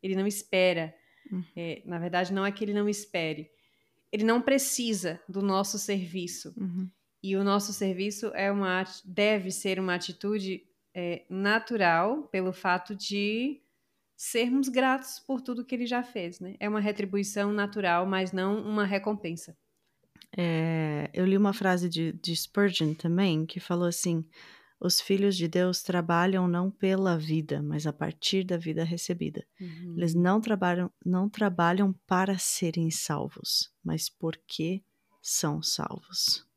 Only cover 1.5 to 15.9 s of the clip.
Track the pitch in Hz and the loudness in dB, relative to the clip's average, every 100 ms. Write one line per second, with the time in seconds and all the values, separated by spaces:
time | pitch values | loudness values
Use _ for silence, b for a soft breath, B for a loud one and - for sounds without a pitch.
1.5 | - 170 156 - 170 175 175 180 196 196 | -8 -8 -8 -8 -6 -2 0 0 0 0
2.5 | 202 208 208 208 208 - 180 160 151 156 | -2 -2 0 0 -2 -4 -2 -2 -4 -10
3.5 | _ _ _ _ _ _ 208 220 233 247 | _ _ _ _ _ _ 0 4 4 4
4.5 | 269 269 - 233 208 175 170 - 196 196 | 2 2 -2 0 0 -2 -6 -8 -2 0
5.5 | 190 202 208 - 196 180 185 175 - 160 | 2 0 -4 -2 -2 -2 -6 -6 -8 -12
6.5 | 175 190 180 185 _ _ _ 190 190 196 | -8 -6 -4 -6 _ _ _ -2 0 4
7.5 | 202 202 202 196 185 202 202 226 - 196 | 2 0 -4 -2 0 -4 -4 -6 0 0
8.5 | 202 190 185 185 - - 180 208 214 185 | 2 0 0 -2 -8 -8 2 2 2 0
9.5 | 185 196 185 190 180 175 170 202 214 190 | -4 -2 0 0 -2 -4 -6 -2 -2 -2
10.5 | 185 _ _ _ 185 175 170 - 185 202 | -6 _ _ _ -8 -6 -6 -6 -2 2
11.5 | 220 220 233 180 165 190 285 294 190 185 | 2 0 2 4 6 4 0 -2 -2 -2
12.5 | 185 190 180 185 202 - 202 202 220 254 | -2 0 0 -2 -10 -6 -2 0 0 -2
13.5 | 294 _ _ _ _ _ _ - 233 240 | -6 _ _ _ _ _ _ -4 0 2
14.5 | 262 262 254 262 262 262 - - 262 262 | 2 2 2 2 2 -4 -14 -6 -6 -4
15.5 | 247 240 247 240 | -8 -6 -4 -2